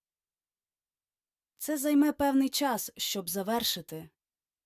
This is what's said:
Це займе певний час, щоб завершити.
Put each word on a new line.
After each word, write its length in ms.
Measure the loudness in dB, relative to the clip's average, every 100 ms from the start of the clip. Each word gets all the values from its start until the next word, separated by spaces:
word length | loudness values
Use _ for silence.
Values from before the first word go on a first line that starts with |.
| _ _ _ _ _ _ _ _ _ _ _ _ _ _ _ -12
Це 200 | -6 -2
займе 340 | 2 4 4
певний 360 | 4 2 4 2
час, 420 | 0 -2 -2 -6 -8
щоб 320 | -6 -4 -4
завершити. 840 | -4 -2 -2 -2 -4 -8 -12 -14 _ _ _ _ _